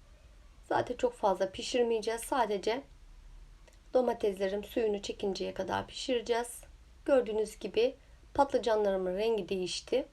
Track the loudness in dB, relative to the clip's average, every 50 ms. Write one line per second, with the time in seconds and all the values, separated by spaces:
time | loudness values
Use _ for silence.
0 | -20 -20 -20 -20 -20 -20 -20 -20 -20 -20 -20 -20 -6 -2 0 0 0 -2 -2 -2
1 | -2 -2 -2 0 0 0 2 2 0 -2 -2 -8 -8 -2 2 2 2 2 2 0
2 | 0 -2 -4 -4 -4 -2 0 0 2 2 0 -2 0 -2 -2 -2 -4 -12 -20 -20
3 | -20 -20 -20 -20 -20 -20 -20 -20 -20 -20 -20 -20 -20 -20 -20 -20 -20 2 2 4
4 | 4 4 0 2 0 0 0 0 -2 -2 -2 -4 -6 -4 -2 0 2 2 0 0
5 | -2 -6 -6 -2 -2 -2 -2 -2 -4 -6 -4 -6 -4 -2 -2 -4 -4 -6 -10 -8
6 | -2 0 0 0 2 0 0 0 0 -2 -8 -14 -18 -20 -20 -20 -20 -20 -20 -8
7 | 2 4 4 4 4 2 0 0 0 -2 -4 -8 -10 -2 0 2 2 2 0 -4
8 | -18 -20 -20 -20 -20 -4 2 2 2 4 4 0 2 2 2 4 2 2 2 0
9 | 0 -2 -2 0 0 0 0 0 -2 -2 -2 -2 -2 -4 -6 -8 -4 -2 -2 -2
10 | -2 -4